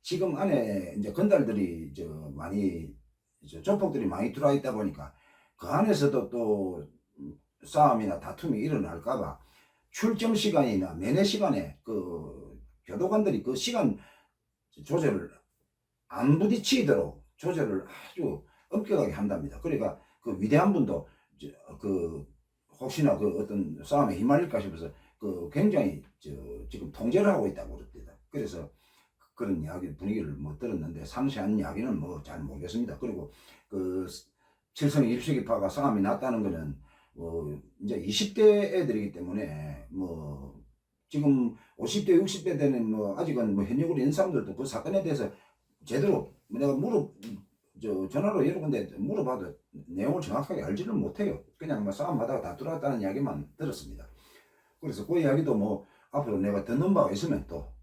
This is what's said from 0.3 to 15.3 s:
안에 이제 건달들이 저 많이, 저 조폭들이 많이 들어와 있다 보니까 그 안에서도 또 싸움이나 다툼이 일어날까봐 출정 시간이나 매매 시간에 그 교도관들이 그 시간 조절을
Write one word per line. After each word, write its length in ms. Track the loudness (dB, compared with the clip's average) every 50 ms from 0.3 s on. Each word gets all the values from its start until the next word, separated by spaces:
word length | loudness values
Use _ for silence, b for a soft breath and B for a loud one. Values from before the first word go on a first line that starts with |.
| 0
안에 580 | 0 2 2 4 2 2 0 -2 -4 -6 -6 -6 -6
이제 140 | -4 -4
건달들이 800 | 0 2 4 6 6 6 4 2 2 0 0 0 -2 -6 -10 -10 -10
저 100 | -10 -10 -10 -10 -12 -12 -12 -12
많이, 600 | -10 -8 -4 -2 0 0 0 -2 -2 -10 -10 -14 -18 _ _ _ _ _ _ _ _ -20 -18
저 100 | -18 -8
조폭들이 440 | 0 0 2 2 2 0 0 0 -2
많이 260 | -2 -2 -2 -2 -4
들어와 200 | -2 2 4 4
있다 200 | 4 4 2 0
보니까 420 | -2 -2 -2 -4 -4 -6 -12 -14 b b b b b b b b b
그 100 | _ -6
안에서도 640 | 0 2 4 4 4 4 6 4 4 4 2 -2 -2
또 580 | -4 -2 2 2 2 2 0 -4 -4 -8 -12 -14 _ _ _ _ _ -16 -16 -16 -16 _ _ _ _ _ -18
싸움이나 560 | -2 4 6 6 8 6 4 2 -2 -2 -4
다툼이 380 | -6 -12 -12 -6 -2 -2 0 0
일어날까봐 760 | 0 0 0 0 -2 -4 -6 -6 -4 -4 -2 -2 -4 -6 -8 -12 b b b b b b b b b b
출정 440 | -6 0 0 2 2 2 2 2 2
시간이나 580 | 4 2 4 4 4 4 4 2 0 0 -2 -4
매매 300 | -4 -2 2 4 4 4
시간에 540 | 4 4 2 2 2 2 0 -2 -6 -10 -14
그 800 | _ -6 -4 -4 -4 -4 -8 -8 -10 -10 -14 -16 -18 -18 -20 -20 -20 -20 _ _ _
교도관들이 580 | -10 -4 -2 0 2 4 4 4 4 2 0
그 140 | 0 -2 -2
시간 400 | -2 -2 0 0 2 2 2 0 B B B B B B B B _ _ _ _ _ _ _ _ -20 -6
조절을 460 | -2 0 2 2 2 2 0 -4 -8